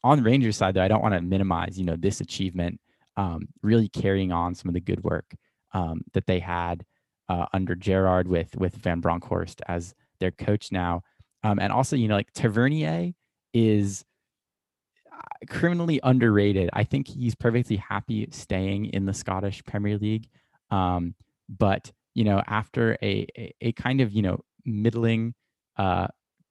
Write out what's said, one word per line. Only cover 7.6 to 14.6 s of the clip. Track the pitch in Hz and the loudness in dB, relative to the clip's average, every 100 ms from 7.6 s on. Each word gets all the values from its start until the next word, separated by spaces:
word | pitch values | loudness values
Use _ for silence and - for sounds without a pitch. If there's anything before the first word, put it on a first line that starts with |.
| 92 90 | -2 -2
Gerrard | 95 95 95 92 90 | 0 2 4 4 2
with, | 87 82 - | -2 -2 -4
with | 92 - | -6 -4
Van | 90 85 | -4 -2
Bronckhorst | 85 85 - 90 87 - - | 0 -2 -2 -4 -6 -10 -8
as | 87 87 - _ - | -6 -8 -14 _ -4
their | 92 | -4
coach | - - 104 - | -2 -2 -2 -2
now. | 95 87 87 - _ _ _ | -4 -2 -4 -6 _ _ _
Um, | 110 101 | 0 2
and | 98 | 0
also, | 120 135 135 | 0 0 0
you | 110 | 2
know, | 104 | 0
like, | - | -2
Tavernier | - 117 104 127 156 156 165 175 175 _ _ _ | -2 0 2 2 2 -2 -2 -4 -8 _ _ _
is, | 117 110 104 101 95 - _ _ _ _ _ | 2 4 4 2 -4 -12 _ _ _ _ _